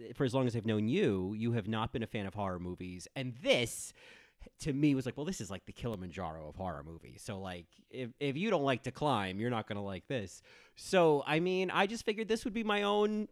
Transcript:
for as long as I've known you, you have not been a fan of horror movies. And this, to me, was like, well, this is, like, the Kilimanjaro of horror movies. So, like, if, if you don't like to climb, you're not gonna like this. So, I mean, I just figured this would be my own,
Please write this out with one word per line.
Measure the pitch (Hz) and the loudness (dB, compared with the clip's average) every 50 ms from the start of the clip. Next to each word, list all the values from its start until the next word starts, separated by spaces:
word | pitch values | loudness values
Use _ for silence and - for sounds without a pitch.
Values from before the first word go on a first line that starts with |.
| 117 - 120 | -14 -14 -2
for | - 143 | 0 0
as | 127 107 | 2 4
long | 135 131 123 | 4 2 2
as | 110 | 2
I've | 120 101 | 0 0
known | 110 110 107 104 110 | 2 2 4 4 4
you, | 131 190 214 139 101 95 92 95 107 107 | 4 4 4 4 4 2 0 0 -2 0
you | 110 117 | 0 2
have | 117 117 95 104 | 2 0 0 0
not | 110 110 110 123 - | 0 0 -2 -2 -2
been | 131 110 | -4 -4
a | - | -4
fan | - 113 101 | -4 -4 -6
of | 98 - | -4 -4
horror | 104 101 95 90 87 | -2 -2 -2 -2 -2
movies. | 87 90 90 85 92 90 90 90 - - - | -4 -6 -6 -6 -8 -8 -8 -10 -12 -12 -8
And | 135 131 127 120 127 170 | -6 -6 -6 -6 -4 4
this, | 269 247 135 120 113 - - - - - - - - - - - - _ _ - - - _ | 4 4 4 4 0 -2 -8 -10 -12 -14 -18 -20 -20 -20 -20 -20 -20 _ _ -20 -20 -16 _
to | - 156 135 | -4 -2 0
me, | 135 151 151 139 | 4 4 4 4
was | 131 131 | 4 0
like, | 127 - | -2 -4
well, | - 147 170 | -4 -6 -6
this | 190 - | -4 -6
is, | 110 85 | -6 -6
like, | 95 90 - - | -8 -10 -10 -12
the | |
Kilimanjaro | 98 - - 123 113 87 92 90 80 92 92 80 78 80 78 76 | -14 -8 -6 -4 -4 -4 -6 -8 -6 -6 -6 -4 -6 -8 -10 -12
of | 73 | -8
horror | - 95 92 80 71 73 | -6 -4 -4 -4 -6 -8
movies. | 80 82 80 - - 64 - - | -10 -12 -14 -14 -16 -18 -14 -10
So, | - 107 95 | -8 -8 -6
like, | 95 95 90 87 85 - _ - - _ | -6 -6 -8 -8 -10 -14 _ -20 -20 _
if, | - 127 127 117 - - | -8 -8 -8 -8 -6 -4
if | 143 143 131 | -2 -2 0
you | 147 190 226 | 0 0 2
don't | 208 160 139 | 2 4 4
like | 135 131 117 - | 4 2 2 0
to | 127 | -6
climb, | - - 147 151 131 107 98 95 92 98 | -4 0 0 2 2 2 2 0 -2 -2
you're | 110 123 | 0 0
not | 123 113 104 - | 0 0 -2 -2
gonna | 107 104 101 | -4 -4 -4
like | 98 95 90 - _ | -4 -6 -8 -6 _
this. | 139 123 101 90 - - - - - - - - _ | -4 -4 -4 -6 -10 -14 -20 -20 -20 -20 -20 -20 _
So, | - - - 190 190 170 160 151 143 - - | -16 -6 2 6 6 8 8 6 6 4 2
I | 151 160 | 0 2
mean, | 175 185 185 185 190 180 | 2 2 2 2 0 2
I | - 170 196 | 2 2 2
just | 202 226 226 - | 2 0 -2 -2
figured | - 214 202 226 190 | -2 -2 -2 0 -2
this | 220 226 - | -2 -2 -2
would | 262 196 | -4 -2
be | 233 220 | -2 0
my | 214 208 202 202 | 2 2 2 2
own, | 202 208 208 208 214 214 214 208 - | 2 4 4 4 4 2 0 -2 -4